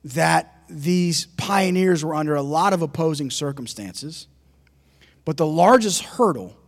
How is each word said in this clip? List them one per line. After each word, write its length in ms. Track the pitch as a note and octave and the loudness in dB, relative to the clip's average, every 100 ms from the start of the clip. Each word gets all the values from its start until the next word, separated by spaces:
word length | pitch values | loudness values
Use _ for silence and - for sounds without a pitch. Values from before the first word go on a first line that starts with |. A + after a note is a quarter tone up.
that 580 | D3 C#3 D#3+ E3 - _ _ | -6 0 4 2 0 _ _
these 560 | E3 D#3 F3+ F3 D#3+ - - | -6 0 0 2 -2 -6 -8
pioneers 680 | - G3+ F#3+ F#3 F#3 E3+ D#3 | -2 0 2 2 2 2 0
were 80 | |
under 220 | D3+ D3+ D3 | -2 0 -2
a 80 | |
lot 280 | C#3 D#3 G3 | 0 0 2
of 120 | F#3 | 0
opposing 480 | D#3+ D3+ D#3+ D3 C#3 | -2 -2 -2 -2 -6
circumstances, 960 | - C#3+ C#3 A#2 - G2 F2+ D3 E3 - _ _ _ _ _ _ _ _ _ - | -6 -6 -8 -12 -12 -14 -12 -14 -16 -20 _ _ _ _ _ _ _ _ _ -8
but 120 | D3 | -2
the 80 | D#3 | 0
largest 560 | D#3+ F3+ B3+ G#3+ F3 | 4 6 6 4 -2
hurdle 520 | - - A3+ C3 F2+ - | -6 0 0 0 -8 -18